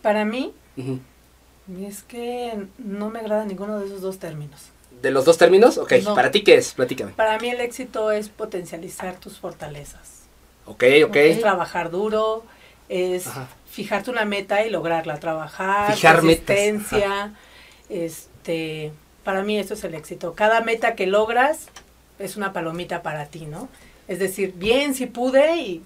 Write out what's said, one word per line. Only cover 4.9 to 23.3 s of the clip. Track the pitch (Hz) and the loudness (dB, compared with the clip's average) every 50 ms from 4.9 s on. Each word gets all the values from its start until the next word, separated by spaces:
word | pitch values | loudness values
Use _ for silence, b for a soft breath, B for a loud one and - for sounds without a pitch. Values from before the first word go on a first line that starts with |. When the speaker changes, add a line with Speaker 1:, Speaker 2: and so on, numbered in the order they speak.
| - 123 123 | -20 -4 -4
Speaker 2:
¿De | 135 | 0
los | 131 135 131 | 0 2 4
dos | 156 165 | 4 6
términos? | - 180 170 180 190 220 254 - - | 6 6 6 8 8 8 6 6 2
Ok, | - - - 127 190 | -2 2 2 2 2
Speaker 1:
No. | 208 208 | 2 2
Speaker 2:
¿para | - 127 135 | 2 2 2
ti | 131 - - | 2 2 6
qué | - 156 | 8 8
es? | 131 - - - | 8 6 0 -4
Platícame. | - 131 123 135 - 110 98 - | -4 -2 -2 -2 -8 -8 -10 -2
Speaker 1:
Para | - 220 220 220 220 | -2 0 0 0 -2
mí | 226 240 | -4 -4
el | 247 247 | -4 -4
éxito | 240 240 240 - 254 254 - 233 214 214 214 | -6 -8 -8 -10 -12 -10 -6 -4 -2 0 -2
es | 208 208 208 | -2 -4 -8
potencializar | - _ 220 214 214 185 175 165 - 165 170 170 151 - - 185 180 | -10 _ -12 -8 -8 -8 -8 -8 -12 -14 -14 -14 -12 -10 -10 -10 -10
tus | - - 202 - - | -12 -16 -20 -20 -12
fortalezas. | - 180 - - 160 147 147 147 143 - - - - - - - _ _ _ _ _ _ _ _ _ | -12 -12 -12 -12 -14 -14 -14 -14 -16 -18 -20 -20 -20 -20 -20 -20 _ _ _ _ _ _ _ _ _
Speaker 2:
Ok, | - 104 - 123 123 139 147 156 | -20 -4 4 6 8 8 8 6
ok. | 135 - | 6 6
Speaker 1:
Es | 143 147 160 - 220 | 6 8 8 6 6
trabajar | 233 208 190 180 165 - - 190 170 165 | 4 2 2 2 -2 -4 -4 -4 -4 -4
duro, | 160 180 208 214 214 214 220 220 220 226 226 b b b b b b b _ _ | -4 -4 -2 0 0 0 0 0 -2 -4 -8 b b b b b b b _ _
es | 202 185 180 185 180 180 180 | -4 -2 -2 -2 -2 -4 -6
Speaker 2:
Ajá. | 123 - 139 127 131 - _ _ - | -8 -10 -12 -12 -14 -16 _ _ -20
Speaker 1:
fijarte | - - 202 - 226 202 202 254 | -12 -12 -6 -4 -4 -4 -4 -4
una | 247 233 214 | -4 -2 -2
meta | 208 202 202 196 196 208 202 220 | -2 -2 -4 -4 -2 0 0 0
y | 226 | 0
lograrla, | 208 170 151 165 165 165 160 165 151 147 | -2 -4 -2 -2 -2 -2 -2 -4 -8 -6
trabajar, | - 165 160 156 156 151 - - 190 190 196 202 208 208 214 | -4 -4 -4 -4 -6 -10 -10 -6 -2 0 0 2 2 2 0
Speaker 2:
Fijar | 208 - 165 160 165 160 | 6 6 8 8 8 8
metas. | 160 165 160 - | 6 4 4 2
Speaker 1:
persistencia, | - 202 202 202 208 214 208 208 - - 208 202 196 196 196 202 | 0 0 2 2 0 0 -2 -6 -2 0 0 0 0 -2 -4 -6
Speaker 2:
Ajá. | 208 208 b b b b b b b b b b _ | -8 -10 b b b b b b b b b b _
Speaker 1:
este, | - 185 170 165 165 - - _ _ - _ - 170 165 160 160 156 156 156 151 151 - _ _ _ _ _ | -6 -6 -6 -6 -8 -12 -20 _ _ -18 _ -6 -6 -4 -4 -6 -8 -8 -10 -10 -12 -14 _ _ _ _ _
para | - 190 190 196 | -4 -4 -2 -2
mí | 208 214 208 | -2 -2 -2
eso | 196 196 214 | -2 -4 -8
es | 208 - | -8 -8
el | 180 160 | -10 -10
éxito. | 156 151 - 185 165 - 170 165 | -10 -12 -14 -14 -10 -10 -10 -2
Cada | - 214 214 226 226 | 2 2 4 4 4
meta | 226 226 226 226 240 233 226 | 2 0 -2 0 0 -2 0
que | - 196 | 0 -2
logras | 185 196 208 220 220 240 247 254 285 320 - - - _ - - _ _ _ _ _ _ _ | 2 2 2 2 2 2 2 2 2 2 -2 -6 -20 _ -20 -20 _ _ _ _ _ _ _
es | 196 190 196 | -12 -10 -8
una | 208 202 196 190 | -6 -6 -6 -4
palomita | 185 165 165 160 175 180 - 180 170 - | -6 -6 -6 -6 -8 -8 -6 -8 -8 -6
para | 165 151 151 147 | -8 -8 -8 -10
ti, | 147 | -12